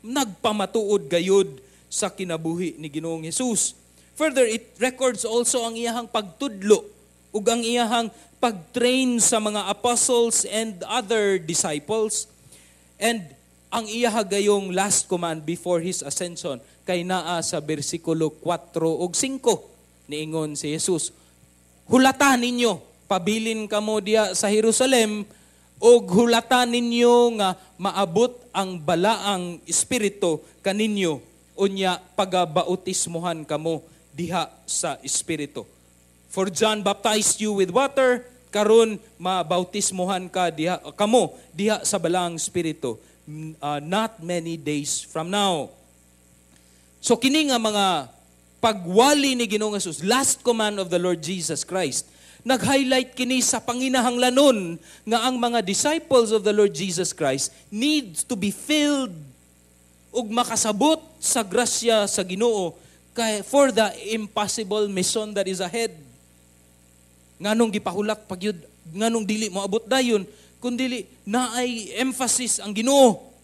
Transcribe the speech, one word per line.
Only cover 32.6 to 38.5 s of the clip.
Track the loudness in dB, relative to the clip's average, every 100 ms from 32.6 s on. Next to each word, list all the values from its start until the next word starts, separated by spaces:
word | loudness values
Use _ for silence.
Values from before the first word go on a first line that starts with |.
| 0 -4 -4 -6 -4 -4 -6 -8
kamo | -6 -6 -4 -6 -8 -20 _
diha | -10 -4 -4 -6 -10 -8
sa | -4 -4 -6
Espiritu. | -6 -6 -4 -6 -6 -10 -14 _ _ _ _ _ _
For | -4 -2
John | 2 0 2
baptized | -2 0 0 2 0 0
you | -2 0
with | 2
water, | 2 2 2 2 2 -4 -20 _